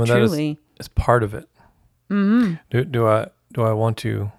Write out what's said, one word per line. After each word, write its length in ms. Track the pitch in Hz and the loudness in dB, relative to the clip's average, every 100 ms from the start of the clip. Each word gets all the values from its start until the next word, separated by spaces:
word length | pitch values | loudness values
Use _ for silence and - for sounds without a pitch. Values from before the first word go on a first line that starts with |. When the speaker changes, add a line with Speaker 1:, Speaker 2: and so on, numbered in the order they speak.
| 117 | 2
Speaker 1:
that 160 | 123 | 4
is, 100 | 220 | 4
Speaker 2:
Truly. 280 | 151 151 151 _ - | 0 -4 -6 _ -20
Speaker 1:
is 80 | - | -6
part 340 | - - 120 | -2 2 2
of 100 | 107 | 0
it. 140 | 104 - _ _ _ _ _ - | -6 -16 _ _ _ _ _ -6
Speaker 2:
Mm-hmm. 460 | 202 196 233 214 165 - | -2 2 2 0 -4 -4
Speaker 1:
Do, 140 | 123 | -4
do 240 | 175 120 110 | -2 0 2
I, 200 | 107 - _ _ | 2 -2 _ _
do 80 | - | -2
I 80 | 113 | -2
want 240 | 107 113 110 | 0 -2 -2
to, 320 | 113 104 101 | -6 -6 -6